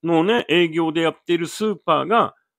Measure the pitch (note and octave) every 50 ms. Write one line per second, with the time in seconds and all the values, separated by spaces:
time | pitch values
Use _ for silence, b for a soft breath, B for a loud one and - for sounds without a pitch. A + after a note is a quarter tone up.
0 | - E3 E3+ D#3+ E3 G3 - F3+ - - D3+ F3 F3 E3 D#3 E3+ E3 D#3+ D3+ E3
1 | E3 D#3+ D3+ - _ - F3 E3+ E3+ - - - G#3+ G#3+ G3+ - _ - D#3+ C#3+
2 | C3+ E3 A3 A#3 E3+ G2+ - _ _ _ _